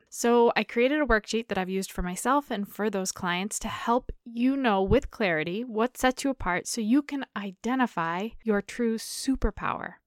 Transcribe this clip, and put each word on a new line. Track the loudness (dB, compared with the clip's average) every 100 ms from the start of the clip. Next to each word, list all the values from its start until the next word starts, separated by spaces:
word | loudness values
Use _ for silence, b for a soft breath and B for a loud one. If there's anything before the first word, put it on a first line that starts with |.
| _
So | -2 2 6 6
I | 4
created | 0 2 2 4
a | 2
worksheet | 2 0 -4 -2
that | -4
I've | -2
used | -4 -4
for | -6
myself | -6 -2 2 2 0
and | -4 -6
for | -4 -2
those | -2 -4
clients | -4 -2 -2 -2 -6
to | -6
help | -4 0 0 0 -10
you | -10 0 0 2
know | 2 2
with | 4 2 2
clarity | -2 0 0 -2 -4
what | -4 -2 -2 2
sets | 0 2
you | -2
apart, | -2 -2 -2 -4
so | -4
you | 2 2
can | 2 -4 -8 -8
identify | -10 -6 -2 0 0 0 -2 -2 -6 -4
your | 0 0
true | -2 -2 -2 -2
superpower | -6 -6 -4 0 -2 -2 -4 -4 -8 -12